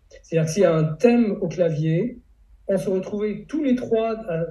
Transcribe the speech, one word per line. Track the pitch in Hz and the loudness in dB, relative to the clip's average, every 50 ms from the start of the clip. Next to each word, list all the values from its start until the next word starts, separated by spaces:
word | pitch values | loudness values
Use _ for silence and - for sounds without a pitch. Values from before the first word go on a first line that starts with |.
| _ _ - - | _ _ -20 -20
C'est-à-dire | - - 165 165 160 | -8 -2 0 0 0
que | 160 | 0
s'il | - 202 185 | 2 4 4
y | |
a | 165 160 | 4 4
un | 160 156 | 2 0
thème | 156 156 - 240 240 240 233 226 196 190 - | 0 0 4 4 6 6 6 4 2 0 -2
au | 190 | -4
clavier, | 160 - 180 175 160 151 147 160 160 160 175 233 247 - - - _ _ _ _ _ - - _ | -4 -2 0 0 0 0 0 0 0 0 0 -2 -4 -6 -12 -20 _ _ _ _ _ -20 -10 _
on | - 196 | -4 -2
se | 185 - 214 | -2 0 -2
retrouvait | 190 185 185 - 214 202 214 214 202 208 - | -2 -2 -4 -4 -6 -4 -4 -4 -6 -6 -10
tous | - 277 320 294 | -8 -6 -2 0
les | 262 247 | 0 0
trois, | 247 - - 226 220 226 226 220 220 - 180 | 0 0 0 0 0 0 -2 -4 -6 -6 -6
euh, | 165 160 165 - | -6 -4 -4 -6